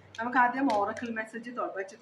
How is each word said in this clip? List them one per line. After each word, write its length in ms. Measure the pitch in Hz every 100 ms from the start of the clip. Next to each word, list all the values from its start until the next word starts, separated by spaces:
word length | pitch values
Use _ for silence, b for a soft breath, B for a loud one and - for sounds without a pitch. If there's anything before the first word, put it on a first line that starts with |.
| - -
നമുക്ക് 200 | 233 247
ആദ്യം 260 | 247 254 277 214
oracle 320 | 202 220 240 220
മെസ്സേജ് 340 | 226 233 240 240
തൊ-, 120 | 180 185
വെച്ച് 180 | 190 -